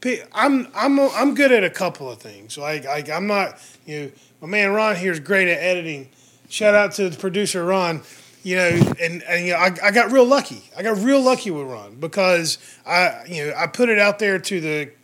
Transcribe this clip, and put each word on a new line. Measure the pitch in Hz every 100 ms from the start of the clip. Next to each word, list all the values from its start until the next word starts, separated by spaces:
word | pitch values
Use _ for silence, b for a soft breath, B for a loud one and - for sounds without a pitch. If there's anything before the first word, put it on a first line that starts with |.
pe-, | 254 214 -
I'm, | 196 254 269 240 -
I'm, | 247 277
I'm | 269 233 269
good | 233 277
at | 240
a | 180
couple | - 185 - 135
of | 113
things. | 110 104 107 135
Like, | 147 156 123
like, | 147 147
I'm | 156 202
not, | 208 180 - B B -
you | 151
know, | 143 - b b
my | 156
man | 208 202
Ron | 208 220 190
here | 185
is | 165
great | 143 196 180
at | 165
editing. | 175 180 165 143 131 b b b b
Shout | - 214 208
out | 202
to | 202 190
the | 156
producer, | 196 180 202 185 175
Ron. | 190 175 160 B B B B
You | 185 180
know, | 175 170 175 165
and, | 170 170
and, | 127 175 180
you |
know, | 170
I, | 180 175
I | 202
got | 208 220
real | 262
lucky. | 247 277 - 107 - -
I |
got | 196 214
real | 226 277
lucky | 254 254 226
with | 156 135
Ron | 117 104 113
because | 160 202 185 175 165 - B B -
I, | 175 180 165 -
you | 175 147
know, | 143
I | 165
put | - 247
it | 214
out | 208 202
there | 208 190
to | - 190
the | 156 151 143 _